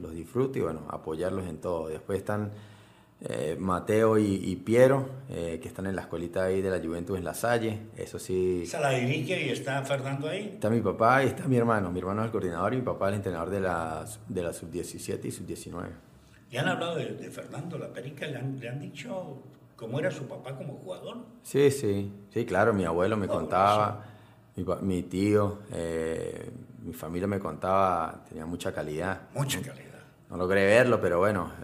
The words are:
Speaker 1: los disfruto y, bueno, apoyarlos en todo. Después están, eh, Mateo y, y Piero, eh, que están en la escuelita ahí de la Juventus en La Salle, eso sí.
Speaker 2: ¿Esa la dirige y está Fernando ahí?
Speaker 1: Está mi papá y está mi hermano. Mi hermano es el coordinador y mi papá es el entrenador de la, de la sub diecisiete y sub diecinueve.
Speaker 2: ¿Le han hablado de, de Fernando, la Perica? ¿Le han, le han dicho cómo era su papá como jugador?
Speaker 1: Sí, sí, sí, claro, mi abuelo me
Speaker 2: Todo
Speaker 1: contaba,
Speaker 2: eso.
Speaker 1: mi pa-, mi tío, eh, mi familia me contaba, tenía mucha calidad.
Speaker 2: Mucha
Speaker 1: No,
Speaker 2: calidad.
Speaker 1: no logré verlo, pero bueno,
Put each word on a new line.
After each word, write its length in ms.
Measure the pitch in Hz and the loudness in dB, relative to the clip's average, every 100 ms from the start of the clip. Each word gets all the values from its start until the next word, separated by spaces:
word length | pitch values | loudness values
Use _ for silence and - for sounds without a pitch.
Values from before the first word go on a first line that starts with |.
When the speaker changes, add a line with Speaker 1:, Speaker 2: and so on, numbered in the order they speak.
Speaker 1:
los 120 | 85 | -10
disfruto 460 | 82 82 120 135 131 | -8 -4 0 0 0
y, 40 | |
bueno, 200 | 85 80 76 | -2 -4 -6
apoyarlos 560 | - - 78 90 95 90 | -8 -6 -4 -2 -2 -4
en 100 | 78 | -6
todo. 300 | 92 85 80 | -4 -4 -4
Después 300 | 78 - 95 | -6 -4 -4
están, 320 | - 104 104 - - - - - - - | -2 -2 -2 -8 -16 -20 -20 -20 -20 -12
eh, 360 | - 57 73 80 | -8 -4 -2 -2
Mateo 600 | 92 90 - 107 113 107 | 0 0 2 4 6 6
y, 60 | 104 95 | 4 2
y 120 | 95 90 | 0 -2
Piero, 520 | - 117 131 135 131 - - | 4 8 8 8 0 -6 -10
eh, 280 | 87 85 80 | -6 -4 -4
que 60 | - | -8
están 180 | - 95 | -6 -4
en 100 | 90 | -4
la 60 | |
escuelita 420 | - 82 85 95 | -4 -6 -4 0
ahí 160 | 92 95 | 2 2
de 100 | 95 | 2
la 80 | 90 | 0
Juventus 360 | 82 85 87 95 | -2 -4 -2 -4
en 60 | |
La 100 | 85 | -4
Salle, 440 | - 113 120 110 107 110 - | -2 2 2 2 -4 -8 -10
eso 220 | 92 87 | -10 -8
sí. 420 | - 92 92 90 | -2 0 2 0
Speaker 2:
¿Esa 160 | 85 - | -2 0
la 100 | 143 | 2
dirige 540 | 127 123 156 - 180 143 | 2 2 0 0 -2 -2
y 20 | |
está 340 | 117 135 139 | -2 -2 -4
Fernando 440 | 131 139 135 135 151 | -2 -2 -2 -4 -4
ahí? 220 | 190 208 | -6 -8
Speaker 1:
Está 140 | - 107 | -2 0
mi 100 | 117 | 2
papá 420 | 101 85 113 135 | 2 4 6 6
y 40 | 131 | 4
está 200 | - 165 | 0 2
mi 80 | 123 | 4
hermano. 340 | 117 110 92 | 4 4 2
Mi 80 | 90 | -2
hermano 200 | 92 104 | -2 -2
es 40 | 113 | 0
el 60 | |
coordinador 420 | 110 90 85 101 | 0 -2 0 0
y 20 | 127 | 0
mi 60 | |
papá 240 | 110 85 98 | -2 0 0
es 60 | |
el 40 | 104 | 0
entrenador 340 | 98 85 85 | -2 -2 -2
de 100 | 98 | 0
la, 440 | 92 85 80 78 80 - - | 0 0 -2 -6 -8 -12 -8
de 140 | 92 | -4
la 100 | 85 | -4
sub 180 | 78 85 | -4 -8
diecisiete 580 | 87 80 - - 98 - | -8 -8 -8 -6 -6 -6
y 20 | |
sub 160 | - 87 | -8 -8
diecinueve. 440 | 85 - 85 95 87 - - - - - | -10 -10 -10 -10 -12 -20 -20 -20 -20 -8
Speaker 2:
¿Le 80 | - | -2
han 100 | 170 | 0
hablado 280 | 175 170 160 | 0 -2 -4
de, 160 | 110 | -4
de 160 | - - | -8 -12
Fernando, 480 | - - 123 170 151 | -12 -12 -10 -8 -8
la 120 | 101 | -10
Perica? 360 | - 135 - 156 | -10 -12 -10 -8
¿Le 100 | 123 | -6
han, 220 | 135 131 | -6 -6
le 80 | 117 | -8
han 100 | 135 | -8
dicho 580 | 185 - - 190 165 131 - - - - | -10 -12 -10 -8 -8 -12 -16 -20 -20 -14
cómo 220 | 113 131 | -6 -2
era 120 | 180 | -2
su 160 | - 120 | -4 -8
papá 280 | - 127 139 | -10 -10 -10
como 180 | - | -10
jugador? 440 | 120 - - - 247 - - | -10 -10 -10 -10 -12 -14 -18
Speaker 1:
Sí, 280 | - 135 143 | -2 6 6
sí, 420 | 135 110 101 101 - - | 6 2 0 -2 -8 -8
sí, 140 | - | -4
claro, 300 | 117 90 110 | 0 4 6
mi 100 | 101 | 6
abuelo 320 | 85 82 95 110 | 4 4 4 2
me 100 | 92 | 0
Speaker 2:
Todo 120 | - | 0
Speaker 1:
contaba, 680 | 85 90 101 104 104 - | 2 6 6 6 4 0
Speaker 2:
eso. 60 | - - - - - - | -10 -18 -20 -20 -12 -6
Speaker 1:
mi 80 | |
pa-, 160 | 90 85 | -2 -2
mi 200 | 98 90 | 0 0
tío, 560 | 85 92 101 104 101 - - | 0 2 4 6 4 0 -8
eh, 760 | 85 85 82 80 82 50 - - - - - | -6 -2 -2 -2 -2 -4 -8 -10 -12 -14 -14
mi 80 | - | -12
familia 340 | 80 80 87 101 | -8 -6 -2 0
me 120 | 98 | 0
contaba, 840 | 85 78 92 95 95 87 80 82 - | -2 -2 2 4 4 2 -2 -6 -12
tenía 160 | 78 | -10
mucha 260 | 82 87 95 | -6 -4 -4
calidad. 500 | - 76 76 92 95 - | -4 -4 -2 -2 -4 -6
Speaker 2:
Mucha 260 | 131 139 - | -4 -2 -4
Speaker 1:
No, 60 | - | -6
Speaker 2:
calidad. 340 | - - - - - - | -12 -16 -20 -20 -20 -12
Speaker 1:
no 80 | 87 | -4
logré 300 | 90 98 98 | 2 4 8
verlo, 340 | 113 123 107 | 8 8 6
pero 180 | 98 85 | 4 4
bueno, 320 | 101 98 82 - | 4 2 -2 -8